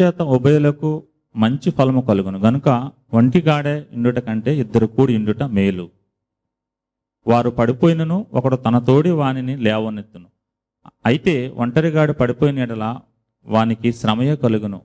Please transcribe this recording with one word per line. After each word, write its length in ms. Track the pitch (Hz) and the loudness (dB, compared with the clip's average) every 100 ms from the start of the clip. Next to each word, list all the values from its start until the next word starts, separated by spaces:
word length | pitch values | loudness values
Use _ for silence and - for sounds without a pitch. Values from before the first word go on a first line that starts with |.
చేత 200 | 180 175 | 0 0
ఉభయులకు 800 | 151 127 139 151 147 147 151 156 - _ _ | 0 2 4 4 2 0 -4 -6 -12 _ _
మంచి 360 | 113 110 139 185 | -2 0 0 -2
ఫలము 300 | 147 131 131 | 0 2 0
కలుగును 380 | 127 98 95 95 | 0 0 -2 0
గనుక, 520 | 107 139 151 120 123 - - | 0 2 0 -2 -4 -14 -2
ఒంటిగాడే 720 | 113 127 175 156 147 143 147 - | 2 4 2 2 0 -2 -6 -8
ఇండుట 280 | 120 123 123 | -2 -2 -2
కంటే 380 | 117 110 110 151 | -4 -4 -2 -2
ఇద్దరు 300 | 110 117 110 | 0 0 0
కూడి 260 | 127 131 | 0 0
ఇండుట 300 | 110 107 104 | 2 -2 -4
మేలు. 460 | 139 101 98 90 85 _ _ _ _ _ _ _ _ _ _ _ _ _ 110 | -2 0 0 -2 -8 _ _ _ _ _ _ _ _ _ _ _ _ _ 0
వారు 220 | 120 120 | 2 2
పడిపోయినను, 760 | 131 139 127 170 160 160 185 - | 0 0 2 2 2 -2 -4 -4
ఒకడు 220 | 123 131 | -2 0
తన 240 | 127 117 120 | 2 2 2
తోడి 320 | 120 139 170 | 4 4 2
వానిని 460 | 160 135 131 127 139 | 0 -2 -4 -4 -2
లేవనెత్తును. 680 | 110 110 110 107 98 92 87 _ _ _ _ _ - _ | 0 0 -4 -8 -14 -20 -20 _ _ _ _ _ -20 _
అయితే 440 | 113 147 190 139 127 | 0 2 0 -2 -4
ఒంటరిగాడు 640 | - 120 160 165 156 151 | -6 -2 0 0 0 0
పడిపోయిన 460 | 147 123 120 147 135 | 0 -2 0 0 0
ఎడల 400 | 120 110 110 127 _ _ _ _ | -6 -6 -8 -10 _ _ _ _
వానికి 480 | - 110 113 113 117 | -2 0 2 0 -2
శ్రమయే 420 | 117 110 110 135 | -2 -2 0 0
కలుగును, 460 | 143 123 110 107 92 | 0 0 -2 -4 -10